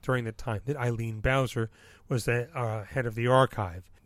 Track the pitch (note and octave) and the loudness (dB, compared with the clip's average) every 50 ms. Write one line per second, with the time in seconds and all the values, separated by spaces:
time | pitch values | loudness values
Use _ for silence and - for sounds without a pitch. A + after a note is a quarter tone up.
0 | - - B2+ B2 A#2 A2+ A2 - - B2 A2 G2 - B2+ D3 C#3 B2 B2 A#2 A2 | -2 -2 0 0 -2 -4 -8 -6 -6 -4 -4 -4 -4 -4 -4 -2 -2 -2 -2 -2
1 | A#2 A2+ A2 G#2+ G2+ B2+ C3 C3+ C3 A#2 - A#2+ A2+ - - - - - - - | -4 -6 -4 -2 0 2 2 2 0 0 -2 -2 -4 -4 -6 -12 -20 -20 -20 -18
2 | - - C3+ A#2 - A#2+ A#2 A#2+ A#2+ - - C3 A#2+ A2 A2 A2 G2 - - C3+ | -6 -2 -2 0 0 0 0 0 -2 -4 -6 -4 -4 -4 -4 -4 -8 -6 -4 -4
3 | A#2+ A#2+ G#2+ A#2 A#2 B2 B2+ C3 C3 - - - G2+ F2+ E2+ F#2 - - - - | -4 -2 -2 0 4 6 8 8 6 6 2 -2 -4 -4 -6 -10 -14 -18 -20 -20
4 | - | -20